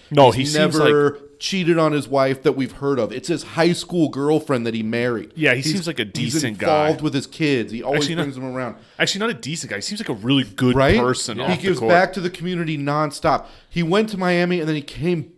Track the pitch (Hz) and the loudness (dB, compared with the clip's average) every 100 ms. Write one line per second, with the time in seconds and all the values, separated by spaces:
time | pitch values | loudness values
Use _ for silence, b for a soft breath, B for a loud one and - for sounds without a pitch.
0 | - 143 127 120 143 151 151 151 147 147 | 0 6 6 6 2 2 2 4 4 4
1 | 143 143 - - - 190 170 165 156 147 | 2 -2 -12 -12 -4 -2 2 2 2 0
2 | 120 135 135 131 156 131 123 - 139 131 | 0 0 0 2 0 0 -2 -4 -2 0
3 | 104 120 - 160 - - 170 170 - 175 | -2 -4 -6 -6 -4 2 2 2 -2 0
4 | 139 127 147 156 151 127 113 113 110 117 | 0 0 0 2 0 -2 -2 -4 -2 -2
5 | 123 113 - 160 147 127 151 185 165 139 | -2 -4 -8 -2 0 2 0 -2 -4 -4
6 | 104 - - 165 123 98 - 151 151 151 | -6 -4 -4 -2 -4 -2 0 2 2 0
7 | 151 131 - - 151 131 104 113 123 147 | -2 -4 -6 -4 0 0 -2 -6 -2 -2
8 | 147 165 147 127 131 127 123 - b b | 0 -2 -4 -6 -8 -8 -8 -10 b b
9 | 165 196 226 147 127 165 113 101 - - | -2 -2 -4 -6 -8 -8 -8 -8 -8 -8
10 | - 113 117 139 113 - 127 131 139 220 | -8 -4 0 0 0 0 2 4 4 4
11 | 127 123 - 113 160 180 190 139 113 175 | 2 0 -4 -4 -2 -2 -2 0 4 4
12 | 190 - 180 - 175 175 160 151 143 147 | 4 -2 -6 -6 -6 -4 -4 -4 -2 0
13 | 151 - 160 131 - B B 170 165 202 | -2 -2 0 0 -2 B B -2 2 2
14 | 214 196 180 175 175 180 156 156 - 123 | 2 0 0 2 2 0 -2 -4 -6 -4
15 | 165 170 135 | -2 -2 -4